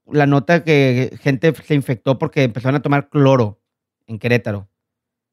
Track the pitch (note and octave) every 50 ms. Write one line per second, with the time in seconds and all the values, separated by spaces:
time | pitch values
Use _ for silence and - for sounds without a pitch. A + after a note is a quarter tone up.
0 | _ _ - D3 C#3+ C#3 C#3+ C#3 A2 - F3 D#3+ E3 D#3+ D3+ C#3+ C#3 C3 B2+ B2
1 | C3 - - - - C#3+ C3+ - - D#3+ - - - - D3+ C#3+ C3 - B2+ -
2 | - C#3 C3 - E3 C#3+ - D3+ C3+ B2 G#2+ B2+ A2+ C3 C#3 D3 - D3 C#3+ C#3+
3 | C#3 - - D3 C#3 C3+ C3+ B2+ A2+ G#2 G2+ - _ _ _ _ _ _ _ _
4 | _ - A2+ G#2 - A#2 A#2+ A#2 - A#2 G2+ G2+ G2 - _ _ _ _ _ _
5 | _ _ _ _ _ _